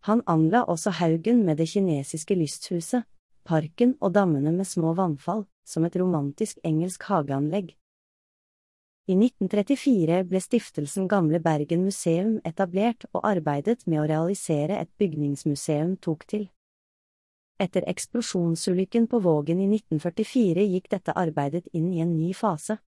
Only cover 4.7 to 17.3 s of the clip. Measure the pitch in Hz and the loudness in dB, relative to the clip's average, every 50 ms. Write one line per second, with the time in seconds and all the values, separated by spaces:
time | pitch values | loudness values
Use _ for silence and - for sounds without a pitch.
4.7 | - - 160 160 165 175 190 175 151 139 - - 180 220 202 _ _ _ _ - | -2 0 0 0 0 0 0 -2 -2 -4 -4 -6 -4 -4 -6 _ _ _ _ -10
5.7 | - 165 160 170 - 180 180 185 180 156 143 143 143 - 220 208 - - _ 165 | -4 -2 -2 -2 0 0 0 0 0 0 -2 -4 -4 -6 -6 -6 -6 -8 _ -2
6.7 | 156 156 165 185 185 - - - 208 175 147 143 139 135 143 151 165 202 190 165 | 0 0 -2 -2 -6 -10 -6 -2 -2 -2 0 0 -2 -2 -2 -2 -2 -4 -6 -6
7.7 | - _ _ _ _ _ _ _ _ _ _ _ _ _ _ _ _ _ _ _ | -14 _ _ _ _ _ _ _ _ _ _ _ _ _ _ _ _ _ _ _
8.7 | _ _ _ _ _ _ _ - 185 185 214 247 _ _ 196 185 - 208 202 - | _ _ _ _ _ _ _ 0 2 4 4 2 _ _ -4 -2 0 -2 0 0
9.7 | 285 262 - 294 254 202 165 156 165 180 190 175 180 190 185 - - 233 - - | -2 0 2 2 2 4 4 2 2 0 0 0 -2 -4 -2 0 -2 -2 -2 -2
10.7 | _ - 147 143 - 202 190 180 208 202 175 151 151 175 160 165 156 147 147 143 | _ -8 -8 -6 -4 -4 -2 0 2 2 2 2 2 2 2 2 0 0 0 0
11.7 | 170 170 185 190 196 - - 170 165 170 190 220 220 214 - - 165 - 196 180 | 0 0 0 0 -2 -2 -2 0 0 2 2 0 -2 -2 -4 -8 -4 -2 -4 -2
12.7 | 170 190 208 240 233 _ - - _ - - - 208 180 156 151 143 143 147 - | 0 0 0 0 -2 _ -10 -8 _ -2 0 0 0 0 0 0 -2 0 0 -2
13.7 | 240 - - - 165 151 151 151 156 156 160 175 202 - - - 165 147 143 156 | -2 -2 0 -2 0 0 2 2 0 0 0 0 -2 -4 -2 -2 0 0 0 0
14.7 | 196 - 170 - _ _ 214 185 156 156 147 143 143 139 - 156 143 143 - - | -2 -4 -4 -8 _ _ -2 -2 0 -2 -2 -2 -2 -2 -2 -2 -2 -2 -2 -2
15.7 | 156 147 151 175 190 185 - - 160 156 - - - 208 208 190 _ _ _ _ | 0 0 0 0 -2 -4 -2 -4 -4 -4 -6 -8 -6 -6 -6 -8 _ _ _ _
16.7 | _ _ _ _ _ _ _ _ _ _ _ _ | _ _ _ _ _ _ _ _ _ _ _ _